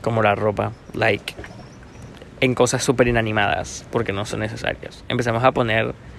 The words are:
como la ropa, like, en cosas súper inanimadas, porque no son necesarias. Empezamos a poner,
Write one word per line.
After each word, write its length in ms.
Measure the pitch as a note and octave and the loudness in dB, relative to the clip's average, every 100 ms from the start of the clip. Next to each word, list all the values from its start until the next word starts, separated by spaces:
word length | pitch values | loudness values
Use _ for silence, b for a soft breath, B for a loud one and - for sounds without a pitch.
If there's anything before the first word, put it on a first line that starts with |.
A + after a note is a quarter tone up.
como 200 | - A2+ | -2 2
la 140 | G#2+ G2+ | 4 4
ropa, 380 | G#2+ G#2 G#2+ - - | 2 0 -4 -6 -10
like, 420 | - A2+ G#2 - - - - - - - - - - - - | -2 0 0 -4 -12 -14 -16 -18 -18 -20 -18 -18 -18 -18 0
en 120 | C3 | 2
cosas 300 | A#2+ B2 B2+ | 4 4 4
súper 240 | - B2 B2 | 2 4 4
inanimadas, 800 | A#2+ A2 G#2+ G2+ F#2 - - - | 4 2 2 2 0 -2 -10 -4
porque 200 | A#2 A2 | -2 -2
no 140 | G2 G#2+ | -2 -4
son 160 | - | -4
necesarias. 640 | G#2+ A2+ - - - - - | -4 -4 -6 -6 -10 -16 -4
Empezamos 360 | B2 A#2+ A2+ | -2 0 4
a 100 | B2+ | 4
poner, 400 | B2 A#2+ A2 A#2 - B | 4 2 2 0 -4 B